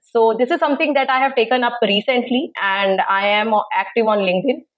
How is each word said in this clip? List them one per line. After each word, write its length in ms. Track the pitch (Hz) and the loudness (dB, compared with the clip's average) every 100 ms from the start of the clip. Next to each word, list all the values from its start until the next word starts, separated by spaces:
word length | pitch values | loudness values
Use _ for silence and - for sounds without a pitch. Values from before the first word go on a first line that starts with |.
So 340 | _ 233 226 220 | _ 2 2 2
this 120 | 247 | 0
is 100 | 339 | 2
something 340 | 311 277 311 | 0 0 0
that 160 | 277 269 | 0 0
I 100 | 262 | 0
have 160 | 269 262 | 0 0
taken 280 | 226 254 | 0 0
up 100 | 240 240 | 0 0
recently, 680 | 214 202 214 247 240 240 - - | 0 0 0 -2 0 -2 -4 -4
and 380 | 196 196 196 190 - | -4 0 0 0 0
I 200 | 196 202 | 0 0
am 260 | 208 214 214 - 185 | 0 0 0 -2 -6
active 320 | 196 - 220 | -2 0 0
on 120 | 208 | 0
LinkedIn 440 | 190 180 180 294 - | 0 0 -2 -4 -8